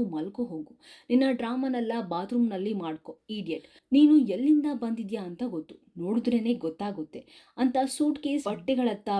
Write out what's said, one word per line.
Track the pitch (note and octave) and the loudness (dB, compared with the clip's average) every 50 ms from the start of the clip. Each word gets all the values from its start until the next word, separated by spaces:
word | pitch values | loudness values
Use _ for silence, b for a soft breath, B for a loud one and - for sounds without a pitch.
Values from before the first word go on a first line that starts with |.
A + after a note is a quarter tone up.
| A#3 | -2
ಮಲ್ಕೋ | F#3 D#3+ D#3 E3 G3 - - A#3+ | -2 -2 -4 -6 -6 -6 -6 -8
ಹೋಗು, | A#3+ D#3+ D#3 D3+ - - B B B B B B | -6 -8 -10 -12 -12 -16 B B B B B B
ನಿನ್ನ | - A#3+ B3+ C4+ C4+ | 2 2 4 4 2
ಡ್ರಾಮಾನೆಲ್ಲ | B3+ A#3+ A#3 A3+ B3 C4 C4+ C4 B3+ B3 A#3 A3 A3+ A#3 G3+ | 0 -2 -4 -4 -4 -2 -2 -2 -2 -2 -2 -2 -2 -4 -4
ಬಾತ್ರೂಮ್ನಲ್ಲಿ | F3 E3+ F3 F#3+ G3+ A#3+ A#3+ A#3 A3 G3+ F#3 F#3+ G#3+ A3+ | -4 -4 -6 -4 -2 0 0 0 0 0 -2 -4 -4 -4
ಮಾಡ್ಕೊ, | F#3+ E3+ D#3+ D#3+ D#3+ - - - - _ - | -4 -4 -6 -8 -8 -12 -16 -18 -16 _ -10
ಇಡಿಯಟ್, | G#3+ G#3 F3 D#3+ D#3 D#3 B B B B _ _ | -8 -8 -6 -6 -6 -8 B B B B _ _
ನೀನು | B3 C#4+ D4+ D4 D4+ D4+ A#3+ | 6 8 8 10 8 8 6
ಎಲ್ಲಿಂದ | G3 F3+ A3 C4 D4+ D4+ D4 C#4+ D4 C#4+ | 4 0 2 4 4 4 4 4 0 -2
ಬಂದಿದ್ಯಾ | A3+ A#3 A3+ A3+ A#3 G#3 F#3+ A3 G#3 F#3 | -4 -4 -6 -6 -6 -6 -6 -8 -8 -8
ಅಂತ | F3 F3 E3+ B3 | -8 -8 -8 -6
ಗೊತ್ತು, | A#3+ F3 D#3+ D#3 - - - _ _ _ | -6 -6 -8 -10 -10 -16 -20 _ _ _
ನೋಡಿದ್ರೇನೆ | E3+ E3+ F#3 A3+ A#3+ A#3+ A#3+ A#3+ A#3 A3 A#3 A#3+ | -8 -4 -2 -2 0 0 0 0 0 2 0 -2
ಗೊತ್ತಾಗುತ್ತೆ" | A#3+ - D#3+ D#3+ - G3+ G#3 F#3+ E3 D#3 - - - B B B B B B B | -2 -2 -6 -6 -4 -6 -6 -6 -6 -8 -10 -12 -16 B B B B B B B
ಅಂತ | A3 B3+ B3+ A#3+ C4 C4+ | 0 0 2 2 2 0
ಸೂಟ್ಕೇಸ್ | C4+ - - D4 D4+ C#4+ - - C#4 C#4+ C#4+ - | 0 0 0 0 0 0 0 -2 -2 -2 -2 -2
ಬಟ್ಟೆಗಳತ್ತ | G#3 G#3 E3+ - - C4+ B3 B3 A3+ G3+ - - G#3+ G3+ | -4 -6 -4 -2 -2 0 2 2 0 0 -2 -4 -2 -2